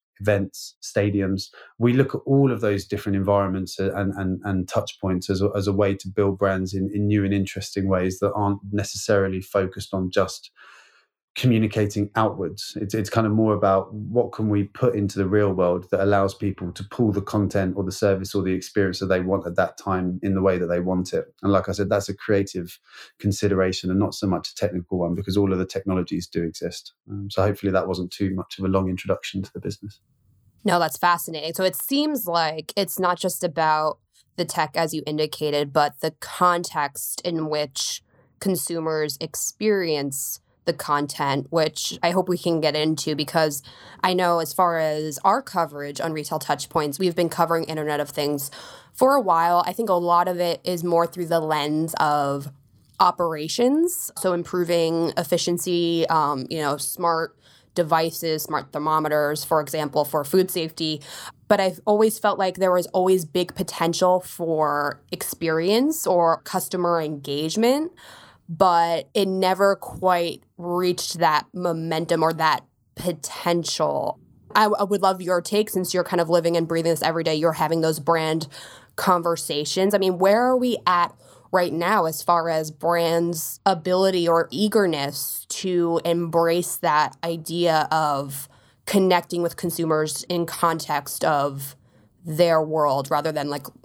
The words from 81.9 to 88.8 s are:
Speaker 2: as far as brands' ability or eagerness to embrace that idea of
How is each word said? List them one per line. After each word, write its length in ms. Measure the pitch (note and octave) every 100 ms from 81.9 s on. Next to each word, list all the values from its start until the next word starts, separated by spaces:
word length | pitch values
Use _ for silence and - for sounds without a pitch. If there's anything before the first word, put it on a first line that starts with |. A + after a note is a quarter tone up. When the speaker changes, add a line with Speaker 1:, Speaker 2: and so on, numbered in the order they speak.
| G#3+ D#3+
Speaker 2:
as 160 | D#3
far 260 | - E3+ E3
as 240 | D#3+ D#3
brands' 880 | - E3 E3+ E3+ E3+ E3+ D#3+ - -
ability 640 | G3 F3 F3+ F#3 F#3+ F#3 E3+
or 220 | E3 -
eagerness 960 | C#3 G#3 G#3+ F#3 D3 C#3 C3+ - - -
to 520 | - F#3 F3 E3+ E3
embrace 720 | F3 E3+ E3+ E3 E3+ F3 E3+ -
that 380 | E3 D3+ C#3+ -
idea 640 | E3+ E3 D#3 E3+ E3+ D#3 D3+
of 560 | D#3+ D3+ C#3 C#3+ C3+ - _ _ _